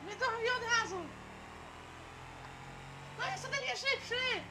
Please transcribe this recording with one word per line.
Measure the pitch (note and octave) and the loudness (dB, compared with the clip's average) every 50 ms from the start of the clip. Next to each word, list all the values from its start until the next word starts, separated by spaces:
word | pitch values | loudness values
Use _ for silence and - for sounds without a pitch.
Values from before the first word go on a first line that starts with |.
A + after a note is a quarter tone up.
| C#4 | -4
Mnie | F4+ G#4 | -6 -2
dorwie | - B4 B4 A4+ A#4 A4+ A#4+ B4 | 2 4 4 4 4 4 4 4
od | B4 A#4 A4+ A#4 A4+ | 4 4 6 6 6
razu. | A4 - F#4 F#4+ E4 C#4+ - - - - - - - - - - - - - - - - - - - - - - - - - - - - - - - - - - - - - - - - - - | 6 4 0 -2 -2 -4 -6 -8 -10 -10 -10 -12 -12 -12 -10 -12 -12 -12 -12 -12 -12 -12 -12 -12 -12 -12 -12 -12 -10 -10 -10 -10 -10 -12 -10 -10 -12 -12 -10 -10 -12 -12 -12 -12 -12 -10 -4 -2
No | B4 | 0
jest | - G5 F#5+ - | 0 0 0 -2
ode | C5+ C5+ C#5+ | 0 0 2
mnie | B4+ C5 B4+ | 2 2 0
szybszy. | G#4+ B4 C5+ C5+ - - - A4+ B4 C5 B4+ A#4+ F#4 D#4 - | 2 4 4 4 4 2 0 2 4 4 4 4 2 0 -4